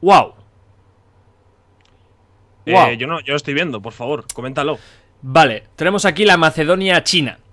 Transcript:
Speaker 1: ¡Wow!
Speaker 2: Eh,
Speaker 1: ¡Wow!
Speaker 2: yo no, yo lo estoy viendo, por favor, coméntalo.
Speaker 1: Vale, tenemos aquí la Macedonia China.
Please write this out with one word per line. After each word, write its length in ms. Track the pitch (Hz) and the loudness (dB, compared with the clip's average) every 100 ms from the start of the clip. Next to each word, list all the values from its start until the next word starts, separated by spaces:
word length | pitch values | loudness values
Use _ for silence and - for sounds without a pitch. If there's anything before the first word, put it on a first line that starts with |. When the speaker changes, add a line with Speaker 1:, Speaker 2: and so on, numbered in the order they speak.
Speaker 1:
¡Wow! 340 | 175 190 107 - _ _ _ _ _ _ _ _ _ _ _ _ _ _ _ _ _ _ _ _ _ _ - | 6 4 4 -6 _ _ _ _ _ _ _ _ _ _ _ _ _ _ _ _ _ _ _ _ _ _ 0
Speaker 2:
Eh, 60 | |
Speaker 1:
¡Wow! 200 | 185 139 | 4 4
Speaker 2:
yo 140 | 117 131 | 0 -6
no, 120 | 165 | -8
yo 120 | 139 | -4
lo 40 | 147 | -6
estoy 180 | 147 | -4
viendo, 280 | 143 170 113 | -4 -4 -6
por 100 | 104 | -12
favor, 340 | - 120 143 - | -12 -8 -8 -8
coméntalo. 460 | - 127 135 147 139 - _ _ _ | -12 -10 -6 -6 -6 -12 _ _ _
Speaker 1:
Vale, 420 | 131 143 151 107 - | -2 2 2 0 -12
tenemos 300 | - 156 196 | -6 -2 0
aquí 200 | 196 165 | -2 0
la 120 | 208 175 | 2 4
Macedonia 680 | 160 160 151 185 190 175 | 2 0 0 0 2 0
China. 360 | - 185 135 98 _ | 2 -2 -2 -10 _